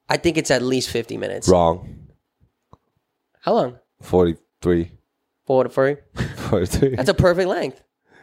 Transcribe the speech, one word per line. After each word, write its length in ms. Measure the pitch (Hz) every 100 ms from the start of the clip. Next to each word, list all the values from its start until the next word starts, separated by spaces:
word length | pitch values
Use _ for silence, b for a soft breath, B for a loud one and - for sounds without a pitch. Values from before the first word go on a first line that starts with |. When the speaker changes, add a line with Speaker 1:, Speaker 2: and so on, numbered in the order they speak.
| -
Speaker 1:
I 80 | 143
think 180 | 170 156
it's 140 | 139
at 100 | 127
least 300 | 127 131 -
fifty 260 | 117 - 110
minutes. 320 | 101 98 90
Speaker 2:
Wrong. 600 | 90 85 90 - - - _ _ _ _ _ _ _ _ _ _ _ _ _
Speaker 1:
How 120 | 175
long? 240 | 220 127 123 _ _
Speaker 2:
Forty-three. 920 | - 92 87 80 _ _ 87 85 82 - _ _ _ _ -
Speaker 1:
Forty-three? 500 | 131 123 139 135 143 _
Speaker 2:
<laughs> 220 | - - -
Forty-three. 600 | - 95 90 - 139 131
Speaker 1:
That's 120 | 233
a 60 |
perfect 340 | - 180 175 180
length. 340 | 175 131 - _ _ _ b